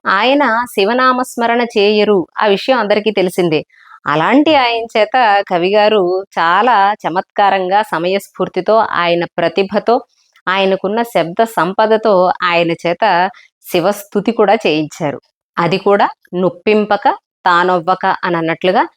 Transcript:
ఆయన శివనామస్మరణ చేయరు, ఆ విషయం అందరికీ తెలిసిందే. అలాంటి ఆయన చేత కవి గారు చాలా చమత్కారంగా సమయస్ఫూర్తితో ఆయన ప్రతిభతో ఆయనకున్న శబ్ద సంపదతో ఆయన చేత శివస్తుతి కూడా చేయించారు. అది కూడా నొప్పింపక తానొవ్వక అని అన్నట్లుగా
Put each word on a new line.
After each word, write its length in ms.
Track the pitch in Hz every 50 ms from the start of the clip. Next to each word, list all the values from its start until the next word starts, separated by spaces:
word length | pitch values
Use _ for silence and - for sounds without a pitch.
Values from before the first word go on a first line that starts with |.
| -
ఆయన 580 | 208 190 196 220 254 277 294 285 240 220 233 247 247
శివనామస్మరణ 920 | - 214 196 202 240 254 311 262 254 247 254 - - - 233 233 233 240
చేయరు, 640 | 240 233 - 220 196 208 214 208 208 208 208 190 151 _ _ -
ఆ 80 | 214
విషయం 320 | 214 196 185 - - 262 240
అందరికీ 320 | 214 196 208 214 208 220
తెలిసిందే. 500 | 214 202 180 190 - - 180 170 156 147 131 _ _ _ _ - - - _
అలాంటి 480 | 139 147 156 160 185 240 285 294 320 311
ఆయన 300 | 277 247 233 233 226 233
చేత 600 | 226 - 233 - - - 254 247 214 202 202 202 -
కవి 220 | 190 170 170 185 202
గారు 280 | 214 208 214 220 208 185 175 185 190
చాలా 720 | 196 _ - 190 165 165 175 196 220 254 233 202 196 202 214
చమత్కారంగా 880 | _ - 165 156 185 - _ _ - 208 196 190 196 185 180 190 208
సమయస్ఫూర్తితో 920 | 214 - - 160 170 180 190 202 - - _ - 185 175 - 190 180 - 214
ఆయన 480 | 226 208 - - - 175 170 170 175 170
ప్రతిభతో 720 | - _ - 170 165 - - 196 190 208 208 - - 233 262 - _ _ _ _ _ _ _ _ 175
ఆయనకున్న 540 | 185 196 190 190 190 185 - 190 208 233
శబ్ద 400 | 233 233 - 180 160 165 180 -
సంపదతో 720 | 226 226 - - 160 175 196 - 220 220 220 214 - 226 202 180 185 175 - -
ఆయన 280 | 180 175 175 170 170 170
చేత 600 | 165 - - 170 175 - 233 208 180 170 180 202 - - _ _ _ _ _ -
శివస్తుతి 600 | - 180 165 196 202 202 - _ - 208 190 -
కూడా 220 | 214 - 214 202 208
చేయించారు. 680 | 226 - 190 151 156 156 147 - - 170 143 127 - _ _ _ _ _ _ _
అది 220 | - 170 165 180 185
కూడా 300 | - 202 202 202 233 349 - _ _ _ -
నొప్పింపక 720 | 175 185 175 175 - _ 214 214 214 208 208 208 202 - - 392 - _ _ _ _ _
తానొవ్వక 640 | 185 175 175 175 185 185 180 160 180 185 - - 190 180 - -
అని 120 | 196 202
అన్నట్లుగా 460 | 170 165 160 165 - - 185 214 240 311 - _